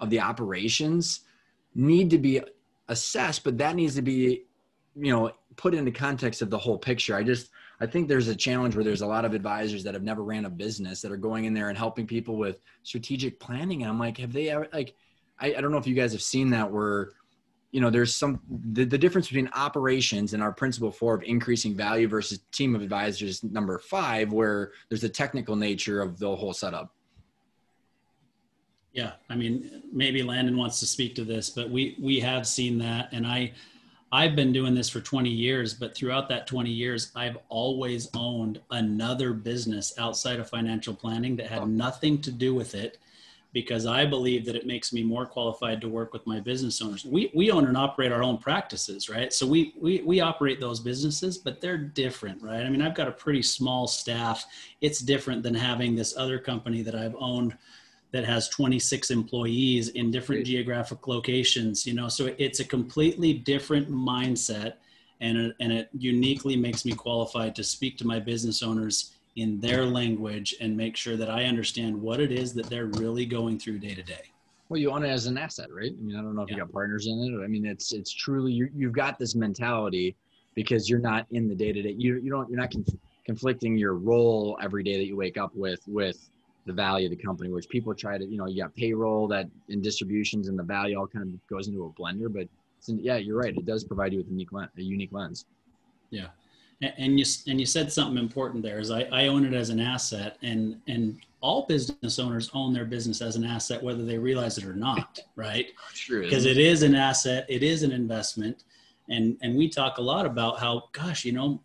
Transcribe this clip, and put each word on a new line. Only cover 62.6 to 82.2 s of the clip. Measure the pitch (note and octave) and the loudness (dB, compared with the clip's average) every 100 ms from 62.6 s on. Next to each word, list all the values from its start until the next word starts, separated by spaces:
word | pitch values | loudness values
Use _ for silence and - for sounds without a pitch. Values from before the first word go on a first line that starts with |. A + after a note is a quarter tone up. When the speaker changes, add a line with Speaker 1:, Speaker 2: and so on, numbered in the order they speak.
Speaker 2:
a | |
completely | C3 C3+ B2 - D#3 - E3+ | -2 0 0 2 2 4 2
different | C3+ A#2+ C#3 - D3+ C#3+ | 2 2 0 2 2 2
mindset, | C3+ B2+ B2 B2+ A#2+ - G#2+ G#2+ - _ _ _ - | 0 0 2 2 0 0 -2 -6 -8 _ _ _ -6
and | A#2 A2+ | 0 2
it, | A#2 - | 0 0
and | A#2 | 0
it | A2+ A2+ | 0 -2
uniquely | C#3 B2+ B2 C3 C#3 C#3 B2+ | -4 2 4 4 2 0 0
makes | A#2+ A#2 | 0 0
me | B2 | -2
qualified | A2+ - A#2 A2+ B2 A2+ G#2+ | -4 -2 -2 -2 -2 -4 -4
to | |
speak | G#2+ - C3+ C3+ | -4 -4 -4 -4
to | A#2 | -2
my | A2+ | -2
business | G#2+ A#2 A#2 G#2+ | -2 -2 -2 -2
owners | A2+ A2 G#2+ G#2 - - _ - | 0 0 0 -2 -4 -10 _ -4
in | A2 G#2 | -2 0
their | A#2 B2+ | 2 2
language | B2+ B2 A#2+ A2 A2 G#2 G2+ - | 2 2 0 0 -2 -6 -6 -4
and | A2+ G#2+ | -2 -2
make | A2+ A2 | -2 -4
sure | - A2+ | -4 -2
that | A2 | -2
I | A2+ | 0
understand | B2 A#2 A2 - A2+ G#2 | 0 0 -2 -2 -2 -2
what | A2 A#2+ | -2 2
it | D3 | 2
is | B2+ B2 | 2 -2
that | A#2 A2+ | -4 -4
they're | A#2+ A2+ | -4 -4
really | G#2+ A2+ A#2 A#2+ | -2 -2 -2 -2
going | A#2+ A2+ A2 | 0 0 -2
through | - G#2 | -4 -6
day | G2+ | -8
to | F#2+ | -10
day. | F2 - - _ _ _ - | -12 -14 -16 _ _ _ -6
Speaker 1:
Well, | D#3+ | 0
you | C#3+ | 2
own | C#3 | 2
it | D3 | 0
as | C3 A#2 | 0 0
an | B2+ | -2
asset, | D#3 - - | -4 -10 -12
right? | E2+ A2 - | -8 -6 -6
I | |
mean, | G#2+ G#2 | -6 -6
I | |
don't | G#2+ | -4
know | G#2+ | -4
if | G2 | -4
you | G2+ | -6
Speaker 2:
Yeah. | |
Speaker 1:
got | F2 | -6
partners | G2 G2+ G#2 G#2+ | -4 -2 -2 -2
in | A2+ | -2
it. | B2 A#2 | -2 -2
I | G2 | -2
mean, | G#2+ G#2+ | -2 -2
it's, | G2 - | -4 -6
it's | A2 F#2 | -6 -6
truly, | - - C#3 C3 | -6 -2 0 2
you, | A#2+ C3 | 2 0
you've | D3 B2+ | 0 -2
got | A#2 C#3 C#3 | 0 -2 -2
this | A#2+ | -2
mentality | A#2+ A2 G2 A#2+ A#2+ G#2 F#2 F2+ - _ _ _ | 0 0 0 0 0 0 2 0 -2 _ _ _
because | - G#2+ A#2 G2+ | -4 2 2 4
you're | A#2+ | 2
not | A#2+ A2 A2+ | 2 0 0
in | A#2 A2+ | 0 0
the | |
day | F#2+ G#2+ | 2 0
to | G#2 | 0
day. | G#2 G2+ | -2 0
You, | B2 | 2
you | B2+ | 2